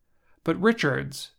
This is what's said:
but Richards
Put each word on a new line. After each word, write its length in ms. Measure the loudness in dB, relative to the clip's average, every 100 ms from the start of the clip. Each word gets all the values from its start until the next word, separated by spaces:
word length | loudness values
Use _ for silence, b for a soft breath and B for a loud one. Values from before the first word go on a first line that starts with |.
| _ _ _ _
but 160 | -4 2
Richards 720 | 2 2 0 0 -4 -10 -14